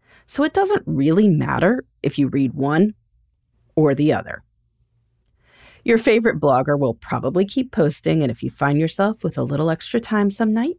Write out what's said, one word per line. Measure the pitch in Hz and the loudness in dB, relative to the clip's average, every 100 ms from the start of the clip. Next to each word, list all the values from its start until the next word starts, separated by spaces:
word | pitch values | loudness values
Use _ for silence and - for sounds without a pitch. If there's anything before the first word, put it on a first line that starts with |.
| _ _ - | _ _ -10
So | - | -4
it | 302 | -2
doesn't | 381 392 415 | 0 0 0
really | - 151 139 170 214 | -2 -2 2 4 4
matter | 151 139 127 175 254 - _ | 2 0 0 0 0 -6 _
if | 139 - | -4 -2
you | 131 | 0
read | 139 131 | 0 -2
one | 117 139 160 214 - _ _ _ _ _ _ _ - | -2 0 2 2 -2 _ _ _ _ _ _ _ 0
or | 151 | 2
the | 135 151 | 2 0
other. | 107 - - _ _ _ _ _ _ _ _ _ _ _ _ - _ | 0 -4 -14 _ _ _ _ _ _ _ _ _ _ _ _ -20 _
Your | - 226 | 0 2
favorite | 233 226 226 156 | 4 2 2 0
blogger | 147 127 135 143 | 2 2 2 0
will | 131 | 0
probably | 113 - 127 131 175 | -2 -6 -4 -2 0
keep | 196 - 254 | 0 -2 -4
posting, | - 151 - 160 160 | 0 0 0 -2 0
and | 135 | 0
if | 117 | -4
you | 127 | -8
find | - 143 143 | -4 0 0
yourself | 160 - 196 220 | 0 0 -2 -2
with | 175 147 | -6 -4
a | |
little | 123 143 160 | -4 -2 -2
extra | 160 - 233 | -4 -4 -6
time | 226 214 202 | -2 -2 0
some | 196 226 | 0 -2
night, | 220 277 | 0 -2